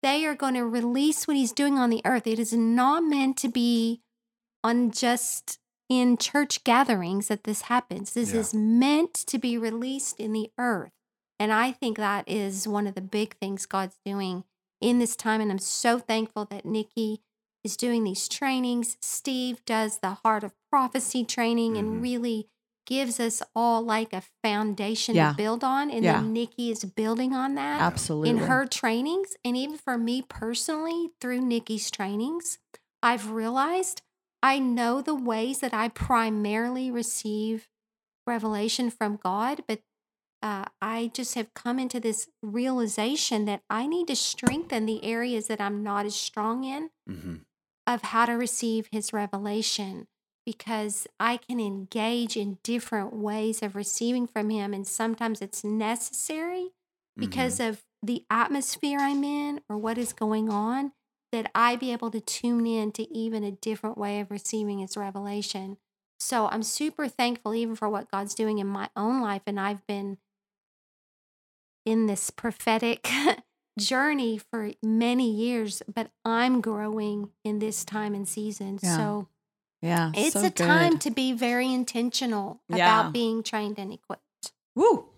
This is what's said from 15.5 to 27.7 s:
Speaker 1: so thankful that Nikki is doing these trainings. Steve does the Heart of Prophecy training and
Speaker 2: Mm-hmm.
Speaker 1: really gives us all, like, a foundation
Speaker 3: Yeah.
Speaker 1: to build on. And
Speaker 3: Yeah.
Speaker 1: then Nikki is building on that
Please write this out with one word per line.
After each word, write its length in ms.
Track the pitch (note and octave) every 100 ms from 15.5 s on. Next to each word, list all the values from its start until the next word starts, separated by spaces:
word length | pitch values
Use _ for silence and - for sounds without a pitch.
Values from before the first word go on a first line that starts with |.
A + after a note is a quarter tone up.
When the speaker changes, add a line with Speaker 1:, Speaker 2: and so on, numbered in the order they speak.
| F#3+
Speaker 1:
so 380 | - - A#3+ A#3+
thankful 460 | - A3 A3 - G3+
that 200 | G3+ -
Nikki 560 | G#3+ G#3+ - A3 G#3+ _ _ _ _
is 140 | G#3 -
doing 260 | A#3+ A#3
these 240 | G#3+ G3 -
trainings. 680 | - C#4 C4 B3 A#3+ A3+ -
Steve 640 | - - - B3+ B3+ A#3
does 360 | - A3 A3 G#3+
the 160 | F#3+ G3 A3+
Heart 180 | G#3+
of 100 | G3+ _ _
Prophecy 540 | C#4+ B3+ C4 B3 C4
training 540 | A3+ - A#3 A#3 A3+ A3
and 100 | G#3+
Speaker 2:
Mm-hmm. 80 | A3
Speaker 1:
really 480 | B3 B3 A#3+ A3 G#3+ _ _ _ -
gives 320 | C4 C4 A#3
us 220 | A#3 - - -
all, 260 | A#3 A3+
like, 300 | A#3 A3 A3
a 100 | F#3 - _
foundation 720 | G#3+ G#3 G#3+ G3 G3+ A3 - F#3+
Speaker 3:
Yeah. 160 | D3+
Speaker 1:
to 60 | C#3+
build 260 | G#3+ A#3
on. 260 | C4 C4+ D4
And 140 | A#3
Speaker 3:
Yeah. 160 | F3+ -
Speaker 1:
then 120 | A3
Nikki 360 | A3+ A#3 - A#3+
is 140 | A3
building 500 | F#3+ - A3 A3+ B3+
on 220 | C4 C4+ C#4
that 260 | C#4